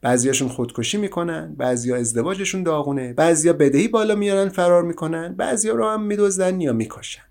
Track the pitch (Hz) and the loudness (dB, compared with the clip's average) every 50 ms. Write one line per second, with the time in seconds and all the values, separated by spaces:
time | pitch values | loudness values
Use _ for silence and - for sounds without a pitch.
0 | - 127 123 127 120 135 135 131 139 127 127 - 123 120 - - 117 - - 208 | 2 2 2 2 2 2 0 0 0 -2 -2 -4 -6 -6 -4 -6 -4 -2 -2 -2
1 | 208 196 - 175 170 170 165 160 160 165 151 139 127 127 127 120 117 123 123 123 | -2 -2 -4 -4 -4 -4 -6 -8 -10 -12 -8 -4 -2 -2 -2 -2 -2 -2 -2 -2
2 | 120 113 110 117 117 165 196 190 196 190 - 190 185 170 160 151 143 139 139 139 | -2 -2 -2 -2 -2 -2 -2 -4 -4 -4 -4 -4 -2 0 0 0 0 -2 -2 -4
3 | 131 123 120 131 156 165 170 151 151 170 170 - 156 139 131 139 190 226 220 226 | -4 -6 0 2 4 4 4 4 4 2 4 6 4 4 6 4 2 4 2 0
4 | 214 214 208 208 202 202 196 196 196 196 190 - 180 175 175 175 170 170 170 - | 2 2 0 0 2 0 2 2 0 0 0 0 2 4 4 4 4 2 -4 -4
5 | - 160 160 165 165 175 180 185 190 - - 220 - 214 226 233 226 214 214 214 | -4 -4 -4 -4 -6 -8 -6 -4 -2 -2 0 -2 0 0 0 0 0 0 0 -2
6 | 214 208 202 208 202 202 190 180 185 185 185 185 170 143 120 113 110 110 - - | -2 -2 0 2 2 2 2 2 0 0 0 0 -2 0 0 -2 -2 -4 -8 -16
7 | - - - - - _ | -14 -16 -16 -16 -18 _